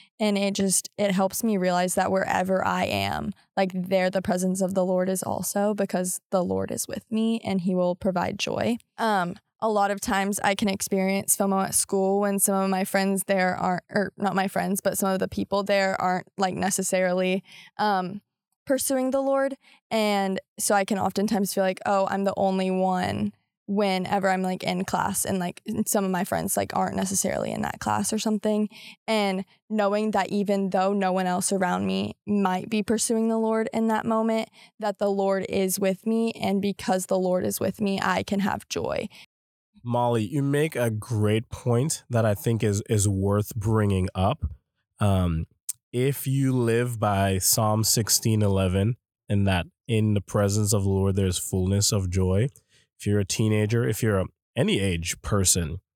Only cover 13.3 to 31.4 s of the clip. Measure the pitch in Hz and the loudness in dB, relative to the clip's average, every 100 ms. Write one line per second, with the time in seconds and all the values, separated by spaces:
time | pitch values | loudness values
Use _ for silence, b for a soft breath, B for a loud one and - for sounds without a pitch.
13.3 | 196 185 180 185 180 - 208 190 - 202 | 0 0 0 -2 -4 -4 -2 -2 -2 -2
14.3 | 185 190 - 180 196 196 - 196 190 190 | 0 -2 -2 -2 -2 -2 0 0 0 -2
15.3 | - 196 202 202 202 190 - 185 180 - | -4 -4 -2 0 0 0 0 0 -2 -4
16.3 | - 185 180 185 190 190 185 185 185 185 | -4 -2 0 -2 -2 0 0 2 2 0
17.3 | 190 B B B - 214 190 185 202 _ | 0 B B B -4 0 0 -2 -8 _
18.3 | _ _ _ - 262 - 262 262 269 269 | _ _ _ -2 -2 0 0 0 0 0
19.3 | 269 269 269 b b - 220 214 202 196 | 0 0 -4 b b -6 -2 0 2 0
20.3 | 190 - - - 202 196 196 196 196 208 | -2 -8 -6 0 2 2 0 -2 0 0
21.3 | 208 196 202 190 185 - 196 190 196 196 | 0 0 0 0 0 0 0 2 0 -2
22.3 | - 196 190 190 185 185 185 190 202 208 | 0 0 0 0 0 0 0 -2 -2 -4
23.3 | - _ _ - 202 202 185 180 196 190 | -6 _ _ -6 -2 0 0 0 0 0
24.3 | 185 185 185 - 180 196 185 - 190 - | 0 -2 -4 -4 -4 -2 -2 -2 -2 -2
25.3 | 190 175 - - 220 214 214 190 180 202 | -2 -4 -6 -8 -4 -2 0 0 -2 -2
26.3 | 165 180 202 196 - 185 190 190 190 196 | -2 -2 -2 -2 -2 -2 -2 -2 -2 -2
27.3 | - 53 55 - - 214 214 208 214 220 | -2 -4 -4 -6 -4 -2 0 0 -2 -2
28.3 | 214 214 214 214 B B B - 220 202 | -2 0 0 -2 B B B -4 0 0
29.3 | 190 - b - 214 202 208 214 202 - | -2 -6 b -6 0 2 2 0 0 0
30.3 | 202 196 196 196 190 190 202 185 185 180 | 0 2 0 2 2 2 2 0 0 0
31.3 | 185 | 0